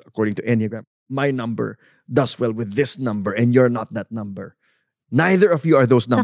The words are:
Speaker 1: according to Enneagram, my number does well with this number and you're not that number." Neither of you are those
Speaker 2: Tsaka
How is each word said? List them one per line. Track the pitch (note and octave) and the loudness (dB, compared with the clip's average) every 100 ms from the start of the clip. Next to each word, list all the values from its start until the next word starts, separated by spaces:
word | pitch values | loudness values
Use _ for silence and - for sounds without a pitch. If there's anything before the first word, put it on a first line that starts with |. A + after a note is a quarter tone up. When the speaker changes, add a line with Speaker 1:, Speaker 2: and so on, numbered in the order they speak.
| - | -12
Speaker 1:
according | - G#2+ G2+ | -4 -4 -2
to | A2+ | -2
Enneagram, | A#2 A2 A2 - _ _ | -2 -2 -8 -16 _ _
my | C3+ C#3 | -4 -2
number | C3 A#2 A2+ A2 - _ _ - | -2 -6 -6 -8 -10 _ _ -4
does | B2+ B2+ - | 0 0 -2
well | A#2+ | -4
with | A2 A2 G2+ | -4 -6 -4
this | C#3 - | -4 -4
number | B2+ G#2+ G2 | -4 -4 -4
and | G#2 A#2+ B2 | 0 2 4
you're | B2+ | 4
not | A#2+ G#2+ A2+ | 0 -6 -10
that | - | -8
number." | A2+ G#2 F#2+ F#2+ _ _ _ _ _ _ | -10 -10 -12 -16 _ _ _ _ _ _
Neither | A#2+ E3+ F#3 G3 | 0 2 4 4
of | E3 D#3+ | 2 4
you | C#3+ | 4
are | B2 | 6
those | B2 A#2 | 4 4
Speaker 2:
Tsaka | B2 | 0